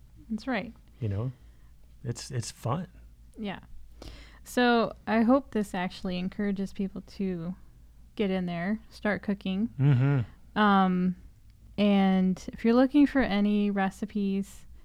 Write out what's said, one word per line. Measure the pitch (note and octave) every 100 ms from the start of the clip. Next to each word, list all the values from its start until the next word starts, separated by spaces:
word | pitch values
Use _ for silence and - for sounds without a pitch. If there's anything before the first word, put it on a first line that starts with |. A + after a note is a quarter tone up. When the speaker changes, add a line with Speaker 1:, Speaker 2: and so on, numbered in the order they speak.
| - - -
Speaker 1:
That's | G#3+ -
right. | A#3 A2+ - - -
Speaker 2:
You | A2
know, | G2 B2+ - - - - - - -
it's, | B2 - -
it's | B2+ -
fun. | - - D#3 F3 - - - - -
Speaker 1:
Yeah. | G3+ - - - - - - - - -
So | - - B3 A#3 G#3 - -
I | A3
hope | A3+ C#4 -
this | G#3+ G3+
actually | F#3 F#3 - F#3+ F3+
encourages | F#3 - G3+ G3 F#3+
people | - F#3+ F#3+ - -
to | F#3+ F3 E3 F#3 - - - - - -
get | G3+
in | F#3+ F3+
there, | E3+ F3+ G#3+ -
start | - G#3+ F#3
cooking. | - G3 F#3+ F#3+ A#3 -
Speaker 2:
Mm-hmm. | C#3 B2+ C3+ C#3 G#2+ - - G#3
Speaker 1:
Um, | G#3 G3 F#3 F3+ F3+ F3+ - - - - - -
and | G#3 G3 G3 F#3+ F#3 F#3 -
if | -
you're | A3+
looking | A#3+ C4 D4 C#4
for | C4+
any | - G3+ G#3 G#3 G3+
recipes, | G3+ F#3+ - G3+ G#3 G3 G3 G3 - - -